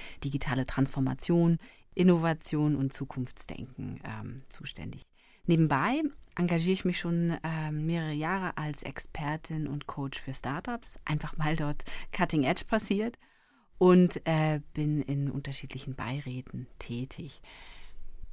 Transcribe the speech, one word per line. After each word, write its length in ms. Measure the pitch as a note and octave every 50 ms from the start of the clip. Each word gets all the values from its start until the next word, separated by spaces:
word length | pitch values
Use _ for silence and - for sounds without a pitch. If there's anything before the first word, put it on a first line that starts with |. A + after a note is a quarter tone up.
| - - - -
digitale 440 | - C#3 C#3 C3+ - - B2 C3 B2+
Transformation, 920 | - - C3 C3+ - - - C3 C3 C3 - - - E3+ E3+ E3+ E3+ E3+ - - - - - - _ -
Innovation 800 | - F3+ F#3 F3 E3 E3 E3 D#3+ D#3+ - - D#3 D3+ D3+ D3+ D3
und 160 | C3 C3+ C3+
Zukunftsdenken, 1120 | - - C3+ - - C3+ B2+ - - - - - - - - C3 - - G#2 G2 A2 - -
ähm, 380 | - A2 G#2+ G#2+ - A#2+ C3+ - -
zuständig. 540 | - - D3+ - - - - - - - - _ _ _ _ _ _ _ -
Nebenbei 540 | F3 E3+ D#3+ D#3+ D3 D3 C3 D#3 G#3+ C4 D#4 D#4+ C#4 - - - - -
engagiere 380 | - F3 E3+ F3 E3 E3 F#3 F#3+
ich 120 | F#3 -
mich 140 | F3+ F3 -
schon, 380 | - E3+ E3+ E3+ E3+ E3+ E3 - -
ähm, 420 | D#3+ D#3+ D#3+ D#3 D3+ D3+ D3+ D#3
mehrere 280 | D#3+ E3+ E3+ D#3+ D#3 D3+
Jahre 440 | D3 D#3 E3 F#3+ F#3+ F#3 E3+ -
als 260 | - D3+ D3+ C#3+ - -
Expertin 840 | - - - - - - - D3 C#3+ D3+ D#3+ - - D#3+ D#3 D3+
und 200 | C#3 C#3 D3 -
Coach 320 | - - D3 C#3 C3+ - -
für 140 | - C3+ C3
Startups, 640 | - - C3 C#3 E3+ - B3 A#3+ A#3 - - - - -
einfach 280 | - D3+ D3+ - - -
weil 180 | - D3+ D3+ D#3+
dort 280 | D#3 D3+ D3 D3 - - - - - - -
Cutting 320 | - - F3+ - E3+ D3+ B2+
Edge 220 | C3+ F3+ - -
passiert. 500 | - A#3 G#3+ - - G3+ G3+ G#3+ A#3+ - - _ _ _ _ _ _ _ _ _ _ -
Und, 440 | - F#3 F3+ F3+ F3+ F3+ F3 - - -
äh, 360 | D#3+ D#3+ D#3 D#3 D#3 D3+ D3+ - - -
bin 280 | D3+ D3+ D3+ D3+ D3
in 280 | - - C#3+ C#3+ C#3 C#3
unterschiedlichen 640 | - C#3 C3+ C#3 C3+ - C#3 - - C3 - C#3 C3
Beiräten 720 | - - A2+ C3 D3 C#3+ B2+ B2+ B2+ - - - B2 B2 - - -
tätig. 600 | - - A#2+ B2 C3+ C3+ - - E3+ C#3 - - - - - - - - - - - - - - - - - - - -